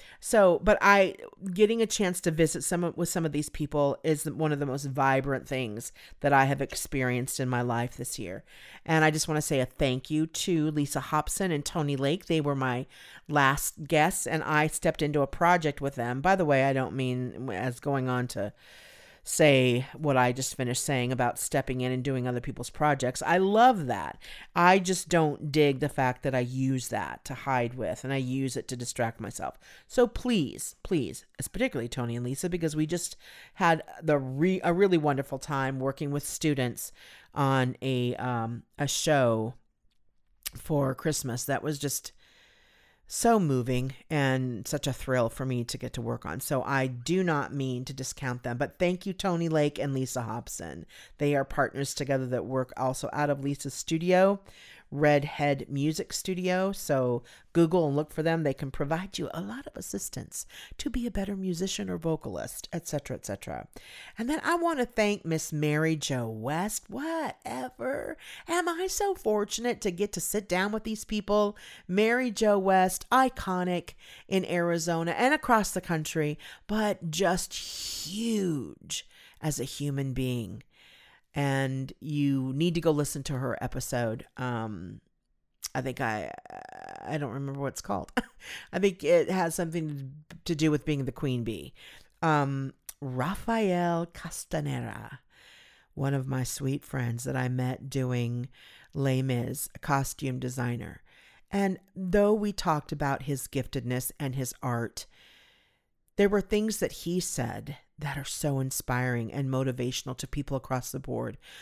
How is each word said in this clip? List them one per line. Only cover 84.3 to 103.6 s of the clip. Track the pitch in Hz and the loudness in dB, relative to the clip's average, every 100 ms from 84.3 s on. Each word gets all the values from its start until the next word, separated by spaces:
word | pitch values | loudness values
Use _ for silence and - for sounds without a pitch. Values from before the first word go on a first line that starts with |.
| - | -6
Um, | 127 117 113 92 87 - _ _ _ _ _ _ - | -4 -2 -4 -6 -10 -14 _ _ _ _ _ _ -8
I | 139 | -6
think | 131 127 | -4 -4
I, | 120 107 73 - - 50 - 50 50 50 - | -4 -4 -6 -10 -14 -16 -16 -16 -16 -12 -6
I | 147 | -4
don't | 135 | -4
remember | 131 139 139 | -6 -6 -4
what | 139 | -6
it's | - | -6
called. | - 101 - - - - | -4 -4 -2 -2 -4 -6
<laughs> | - - - | -16 -14 -6
I | 180 | 0
think | 196 185 | 0 2
it | 156 170 - | 6 6 6
has | 185 170 | 2 0
something | 175 165 165 156 143 131 147 - - | 0 -2 -2 -4 -6 -10 -14 -18 -8
to | - 151 | -4 2
do | 156 | 4
with | 147 | 4
being | - 143 | 0 -2
the | 131 | -2
queen | - 139 123 | -4 -2 -2
bee. | 113 92 71 - - - - - | -2 -6 -10 -18 -20 -20 -20 -2
Um, | 165 147 139 135 135 - - - | 2 4 2 -2 -6 -10 -18 -10
Rafael | 135 127 143 - - 226 202 175 175 170 170 | -6 -2 -2 -2 -2 2 2 2 2 0 -2
Castanera, | - 165 - - 160 147 127 117 110 110 131 _ _ - - - _ _ | -8 -12 -10 -6 -4 -4 -4 -6 -10 -14 -16 _ _ -20 -20 -20 _ _
one | - 139 | -4 0
of | 139 131 | 0 0
my | 131 | -2
sweet | 127 - 135 143 | -2 -2 -2 -2
friends | - 135 120 120 | -4 -4 -2 -4
that | 135 131 | -2 -2
I | 127 | 0
met | 127 127 131 139 | 0 -2 -4 -6
doing | 135 127 123 120 120 120 - - - - | -2 0 0 -2 -4 -6 -12 -20 -20 -10
Les | 147 139 131 | 0 2 2
Mis, | 131 123 117 135 - | 2 0 -2 -6 -8
a | - | -8
costume | - 139 135 - 135 127 | 0 0 0 -4 -6 -4
designer. | 123 131 120 120 80 - _ _ - _ _ | -4 -4 -4 -4 -8 -14 _ _ -20 _ _
And | 202 196 190 _ | 0 0 -2 _
though | 180 185 202 208 | -8 2 4 6
we | 214 208 | 4 0
talked | - 180 151 - | -2 0 0 -2
about | 147 143 139 | -2 -2 -2
his | 135 135 - | -2 -4 -4
giftedness | 139 | -6